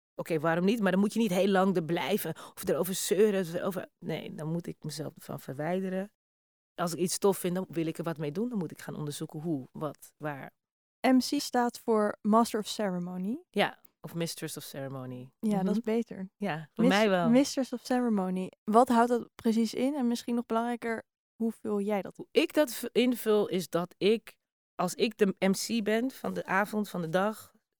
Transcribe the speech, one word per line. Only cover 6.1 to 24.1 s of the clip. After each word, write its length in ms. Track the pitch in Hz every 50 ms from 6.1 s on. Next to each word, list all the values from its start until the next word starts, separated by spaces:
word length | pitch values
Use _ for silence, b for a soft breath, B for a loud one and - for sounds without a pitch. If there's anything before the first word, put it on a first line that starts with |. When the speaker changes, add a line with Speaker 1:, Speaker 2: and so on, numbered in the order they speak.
| _ _ _ _ _ _ _ _ _ _ _ _ -
Speaker 1:
Als 180 | - 170 175
ik 60 | 160 139
iets 200 | 185 - - -
tof 200 | - 202 185 -
vind, 160 | - 175 175
dan 120 | 190 185 -
wil 180 | 147 170 160
ik 120 | 160 - -
er 60 | 160
wat 140 | 170 160 156
mee 140 | 151 147
doen. 160 | 143 196 233 247
Dan 100 | 240 196
moet 120 | 160 147
ik 100 | - -
gaan 160 | - 156 -
onderzoeken 440 | - 151 147 143 - 160 - - 151
hoe, 280 | 156 175 151 131 123 -
wat, 400 | - 143 156 143 - - - - _
waar. 360 | - 147 151 143 131 - - _ _ _ _ _ _ _ _ _ _
Speaker 2:
M 180 | - 254 262 254
C 40 |
staat 580 | - - 294 285 - - - 247 240 240 - - -
voor 340 | 240 220 214 208 208 - -
Master 380 | - 208 214 233 233 - - 214
of 60 | 202
Ceremony. 760 | - - - 208 190 180 180 175 180 185 185 185 208 262 339 - _
Speaker 1:
Ja, 280 | - 202 175 - - _ _ _ _ _
of 140 | - 156 -
Mistress 420 | 170 170 160 - - 160 151 -
of 60 | 147
Ceremony. 680 | - - - 139 135 135 139 131 127 127 127 123 127 - _ -
Speaker 2:
Ja, 240 | - 208 208 190
dat 140 | 190 190 202
is 60 | 226
Speaker 1:
Mhm. 80 | - 220
Speaker 2:
beter. 380 | 220 240 226 - - 190 190 - _
Speaker 1:
Ja, 320 | - 208 180 151 160 156 - -
voor 100 | - -
Speaker 2:
Mis-, 100 | 180 185
Speaker 1:
mij 120 | 208 226 202
wel. 220 | 185 180 170 233
Speaker 2:
Mistress 420 | 240 262 285 - - 277 247 -
of 80 | 247 233
Ceremony. 680 | - - 254 247 247 233 214 196 185 185 185 185 185 - - _ -
Wat 240 | 220 208 233 262 -
houdt 200 | 240 233 240 240
dat 200 | 247 226 - - _
precies 400 | - - 226 214 226 226 214 -
in? 200 | - 247 277 302
En 140 | 285 240 233
misschien 260 | 240 - - 247 240
nog 120 | 240 233
belangrijker, 560 | - 226 226 233 240 240 233 - 233 226 214 - _ _ _ _ _ _ -
hoe 100 | 220 226
vul 280 | - - - 214 208 202
jij 220 | 196 208 208 196
dat? 140 | 180 - -
Speaker 1:
Hoe 100 | - - _
ik 220 | - 254 330 -
dat 220 | - - - 233 -
v-, 100 | - 240 -
invul 540 | - 214 247 254 240 - - 220 214 208 190 -
is 200 | - 185 160 -
dat 260 | - 170 180 - - -
ik, 360 | 170 202